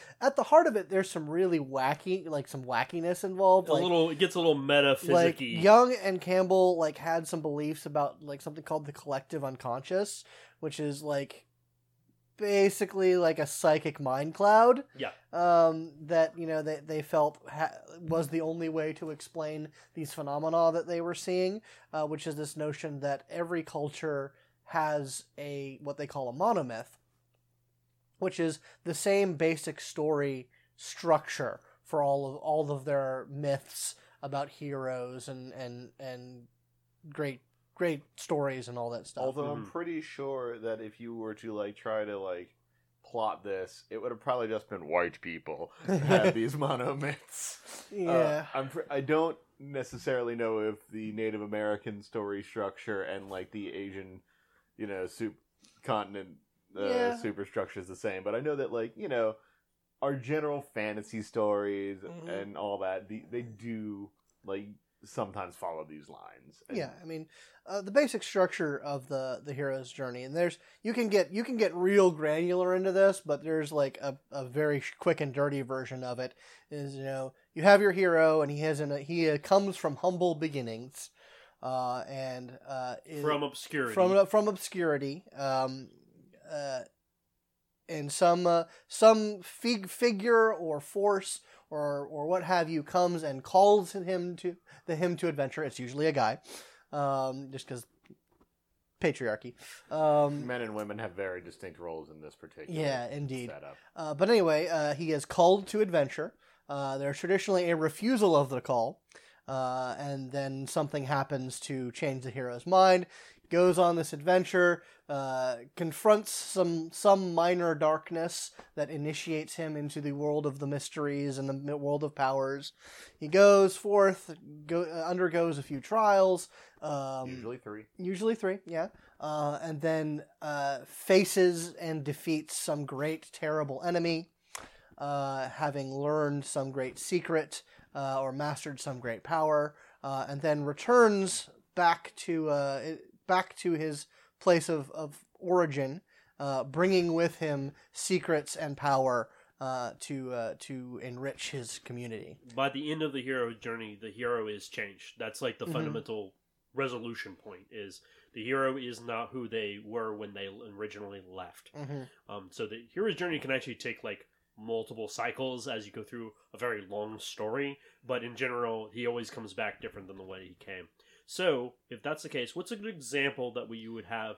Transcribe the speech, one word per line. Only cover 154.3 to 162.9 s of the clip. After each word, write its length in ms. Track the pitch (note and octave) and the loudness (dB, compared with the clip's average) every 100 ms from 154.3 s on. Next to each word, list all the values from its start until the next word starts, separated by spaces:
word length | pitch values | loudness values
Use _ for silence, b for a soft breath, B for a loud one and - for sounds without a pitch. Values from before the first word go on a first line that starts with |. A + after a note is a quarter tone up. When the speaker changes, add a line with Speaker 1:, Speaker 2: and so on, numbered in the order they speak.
| A#2+ G#2+ | -2 -2
Speaker 2:
is 200 | G#2 - | -8 -10
changed. 460 | - G#2 F#2+ - - | -8 -8 -10 -20 -10
That's, 220 | A2+ - | -10 -6
like, 180 | B2+ A2 | -6 -6
the 60 | |
Speaker 1:
Mm-hmm. 80 | D#3+ | -6
Speaker 2:
fundamental 600 | D#3+ D#3 D3 - A2 F#2+ _ _ _ _ | -4 -4 -6 -6 -8 -10 _ _ _ _
resolution 640 | B2+ C3+ B2 A#2 A2+ G#2 B2+ | -6 -4 -4 -8 -10 -12 -14
point, 300 | A2 F#2 G2+ | -18 -20 -18
is 320 | A2 G2+ - b b b | -14 -14 -16 b b b
the 80 | A#2 | -10
hero 320 | A2 C3+ C3+ C3+ | -2 0 0 -2
is 240 | B2 A2+ | -6 -10
not 300 | A#2 A2+ A#2+ | -8 -6 -6
who 180 | B2+ A#2 | -8 -6
they 300 | A2+ G#2 G2+ | -4 -4 -8
were 300 | G#2+ A#2 A2 | -8 -6 -6
when 200 | G#2+ G#2 | -6 -10
they 140 | G2 G2 G2+ A#2 G2+ | -10 -12 -12 -18 -12
originally 460 | G#2+ G#2 G2+ G2 F#2 | -10 -10 -14 -14 -14
left. 440 | F#2 F2+ - - | -14 -14 -16 -20
Speaker 1:
Mm-hmm. 280 | C#3+ C#3 C#3 B2+ b - | -14 -10 -10 -10 b -14
Speaker 2:
Um, 200 | G#2 F#2 | -14 -14
so 160 | - A2 | -10 -8
the 180 | A2+ A#2+ | -8 -12